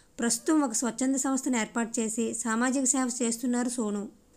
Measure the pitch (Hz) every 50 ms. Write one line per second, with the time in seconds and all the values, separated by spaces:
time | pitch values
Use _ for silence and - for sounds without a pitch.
0 | - _ _ - 226 233 226 - - - 320 311 285 254 220 - 247 226 220 -
1 | 262 262 269 262 - 269 269 262 - 294 254 233 214 214 - 240 233 220 - 247
2 | 220 220 - - 226 226 233 - - 233 220 226 247 262 247 277 269 247 - 262
3 | 262 240 233 - 240 226 233 226 - 247 240 240 247 254 247 - 220 208 202 202
4 | 196 - - - _ _ _